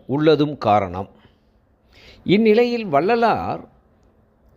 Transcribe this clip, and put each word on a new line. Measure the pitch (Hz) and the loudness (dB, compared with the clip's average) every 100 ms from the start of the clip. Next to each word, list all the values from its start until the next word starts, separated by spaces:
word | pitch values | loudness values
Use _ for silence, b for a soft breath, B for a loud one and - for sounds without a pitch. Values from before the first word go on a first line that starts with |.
| - | -6
உள்ளதும் | 135 156 151 151 143 | 0 2 2 0 -2
காரணம். | 110 104 98 87 98 _ _ _ _ _ _ _ _ b b b | 0 2 0 -6 -12 _ _ _ _ _ _ _ _ b b b
இந்நிலையில் | - 190 226 214 240 240 214 | -2 2 4 2 2 -2 -2
வள்ளலார் | 139 175 240 226 139 87 160 - _ _ _ _ _ _ _ _ | -2 0 0 0 -2 -4 -10 -14 _ _ _ _ _ _ _ _